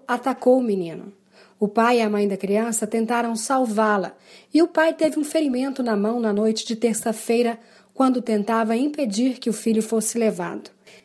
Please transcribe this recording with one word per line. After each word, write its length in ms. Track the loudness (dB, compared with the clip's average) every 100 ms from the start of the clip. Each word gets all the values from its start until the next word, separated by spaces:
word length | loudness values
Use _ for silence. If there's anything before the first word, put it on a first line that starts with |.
| -4
atacou 500 | -4 -2 0 4 4
o 60 |
menino. 500 | 2 -2 -4 -8 -14 -20 _ _ -20 _
O 80 | -2
pai 320 | 2 4 4
e 20 |
a 80 | 2
mãe 180 | 0 0
da 80 | -2
criança 520 | -2 0 0 -4 -2
tentaram 480 | -2 0 0 -2 -4
salvá-la, 760 | -2 0 0 2 2 2 -2 -10 -20 -20 _
e 80 | 2
o 40 | 2
pai 260 | 4 2 2
teve 240 | 0 0
um 40 |
ferimento 600 | -2 0 0 0 -2 -2
na 120 | -2 0
mão 240 | 0 0
na 140 | 0
noite 320 | 2 2 0 -4
de 100 | -2
terça-feira, 840 | 0 0 -2 -4 -2 0 0 -2 -12 -20 _
quando 300 | 0 2 2
tentava 520 | 0 -2 0 0 0 0
impedir 640 | 0 -2 -4 0 0 0
que 140 | -4
o 20 |
filho 300 | -2 0 0
fosse 340 | 0 -2 -2 0
levado. 540 | 0 0 -6 -8 -14 _ -20 -20